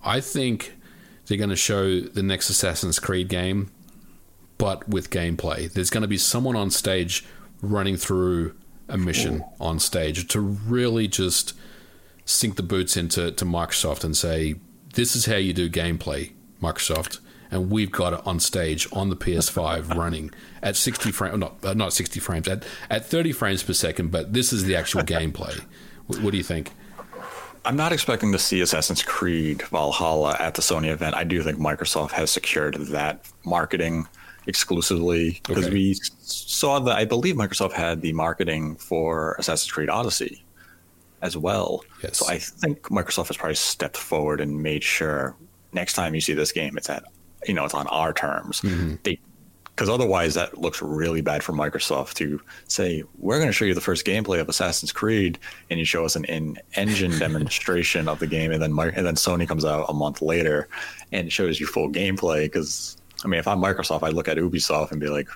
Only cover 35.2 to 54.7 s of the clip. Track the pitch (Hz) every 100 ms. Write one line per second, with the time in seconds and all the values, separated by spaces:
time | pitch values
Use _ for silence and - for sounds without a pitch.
35.2 | 82 85 - 85 90 98 98 95 - -
36.2 | - - - - 147 139 123 104 110 120
37.2 | 165 156 101 - 98 - 85 85 85 80
38.2 | 80 82 85 78 78 78 - 82 80 80
39.2 | 78 - - 80 - - 76 90 120 -
40.2 | - - - - - - - - - -
41.2 | 92 80 80 101 87 - - - - -
42.2 | - - - - 165 147 - 98 92 -
43.2 | 85 - 80 76 - - 78 - - 80
44.2 | 76 73 73 73 78 76 - - 80 73
45.2 | 67 65 - - - 90 90 - 85 78
46.2 | 76 76 76 - 76 71 - 71 - -
47.2 | - - - 90 73 73 71 76 80 80
48.2 | 73 80 - - 104 87 85 78 - 85
49.2 | - - - _ - - 101 120 120 92
50.2 | 85 78 - - 82 - 76 76 82 82
51.2 | 78 73 - 80 76 - - 71 67 -
52.2 | 78 73 - - - - 92 80 76 -
53.2 | 92 135 151 101 104 87 - 87 - 101
54.2 | 101 90 78 - 92